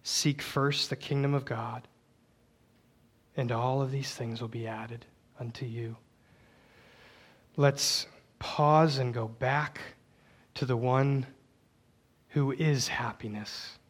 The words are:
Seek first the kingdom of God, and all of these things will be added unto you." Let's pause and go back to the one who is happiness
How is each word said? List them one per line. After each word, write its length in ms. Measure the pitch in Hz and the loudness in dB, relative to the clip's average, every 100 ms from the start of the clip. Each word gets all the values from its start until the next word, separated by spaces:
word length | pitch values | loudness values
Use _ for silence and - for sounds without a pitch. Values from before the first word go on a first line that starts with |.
Seek 380 | - - 151 143 | -2 0 0 0
first 480 | - 143 139 143 - | -4 0 0 0 -2
the 80 | - | -4
kingdom 380 | - 139 139 | -2 0 2
of 100 | 143 | 0
God, 420 | 135 120 113 117 - _ _ _ _ _ _ _ _ _ _ _ _ _ _ - | -2 -6 -6 -8 -14 _ _ _ _ _ _ _ _ _ _ _ _ _ _ -4
and 160 | 120 | 0
all 300 | 117 127 135 | 0 0 0
of 80 | 135 | 0
these 240 | 139 131 | -2 -4
things 260 | - 117 113 | -6 -6 -6
will 80 | 113 | -6
be 180 | 117 113 | -6 -6
added 380 | 110 110 117 - _ _ - | -8 -10 -12 -16 _ _ -10
unto 280 | 117 117 123 | -10 -8 -8
you." 320 | 117 117 113 _ _ _ - - - - - - - - - - - _ | -6 -8 -10 _ _ _ -20 -20 -20 -20 -20 -20 -20 -20 -20 -20 -20 _
Let's 520 | - 143 139 - - - - _ _ | 4 4 4 0 0 -4 -14 _ _
pause 580 | - - 151 156 160 135 | -6 2 6 8 6 4
and 160 | 123 | -2
go 160 | 117 113 | -2 -4
back 500 | 113 127 143 147 - - - _ _ _ - _ | -2 0 0 -2 -8 -16 -18 _ _ _ -20 _
to 100 | - | -6
the 120 | 127 120 | -2 0
one 500 | 127 131 139 139 127 - _ _ _ _ _ _ _ _ _ | 4 4 4 2 -2 -12 _ _ _ _ _ _ _ _ _
who 220 | 151 139 | 0 0
is 360 | - 156 139 - | 2 2 2 0
happiness 920 | - 117 - 110 104 104 - - - _ | -2 -4 -6 -8 -8 -10 -12 -14 -18 _